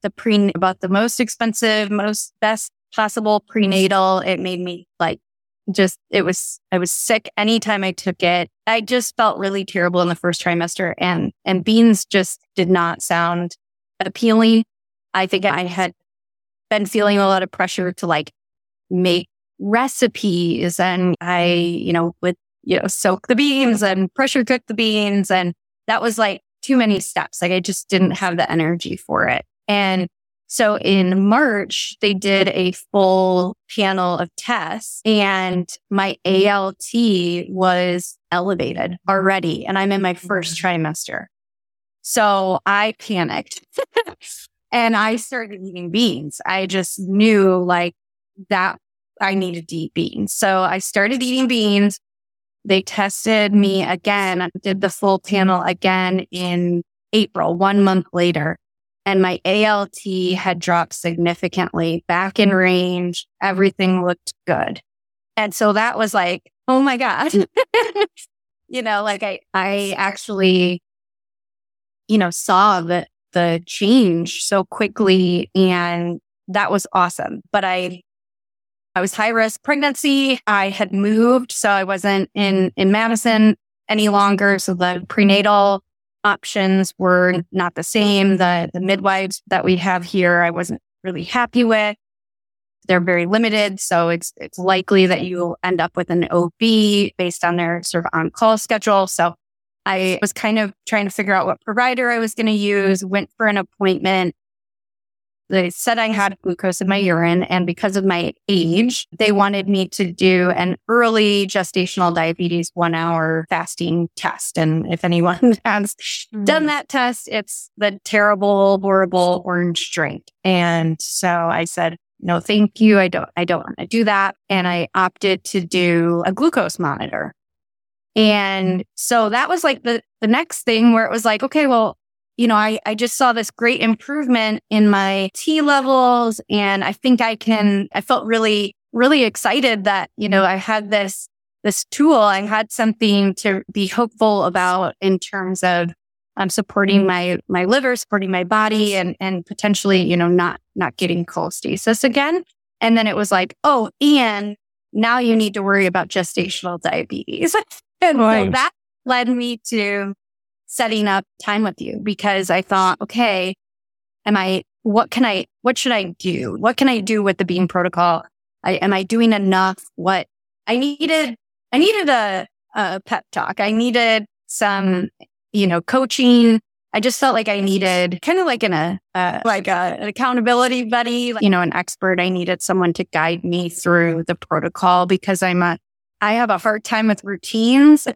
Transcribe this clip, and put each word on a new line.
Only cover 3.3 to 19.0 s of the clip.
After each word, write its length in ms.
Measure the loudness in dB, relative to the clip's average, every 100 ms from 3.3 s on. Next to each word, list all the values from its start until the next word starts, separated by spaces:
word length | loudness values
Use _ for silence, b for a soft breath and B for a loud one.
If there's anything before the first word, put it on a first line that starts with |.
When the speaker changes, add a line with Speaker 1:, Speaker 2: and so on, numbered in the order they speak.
| 0 0
Speaker 1:
prenatal. 720 | 0 2 2 2 2 2 0
It 200 | -2 -4
made 200 | -4 -6
me, 280 | -8 -10 -16 -6
like, 220 | -4 -4 _ _ _ _ -4
just, 280 | 0 0 0 _
it 120 | -2
was, 360 | 0 -4 -8 -14 _
I 60 | -2
was 120 | -2
sick 400 | -4 -2 -2 -2 -4
anytime 480 | 0 0 0 -2
I 80 | -4
took 320 | -4 -6 -2
it. 260 | 0 0 -2 _ -2
I 140 | -2
just 360 | 0 -2 -2 0
felt 220 | 0 0
really 260 | -2 -4
terrible 360 | -4 -2 0 2
in 80 | 0
the 80 | 0
first 260 | -2 -2
trimester, 520 | -2 -2 -2 -4 -6 -2
and, 320 | -2 -2 -4 -6
and 180 | -4 -2
beans 420 | 2 6 6 4
just 360 | 2 0 -2 -6 _ -2
did 120 | 2
not 340 | 2 0 -4
sound 540 | -2 0 0 -2 -6 -10 _ _ _ -10
appealing. 640 | -8 -2 2 4 6 4 2 _ _ _ _
I 120 | -2 -2
think 180 | 0
I 200 | 0 -2
had 280 | -4 -2 -4 -6 _ _ _ _ _ _ _
been 160 | -2 0
feeling 320 | 0 2 4
a 80 | 2
lot 180 | 2
of 80 | -2
pressure 400 | -4 -4 -4 -6
to, 140 | -4 -2
like, 240 | -2 -4 -14 _ _ _ _ -6
make 380 | -2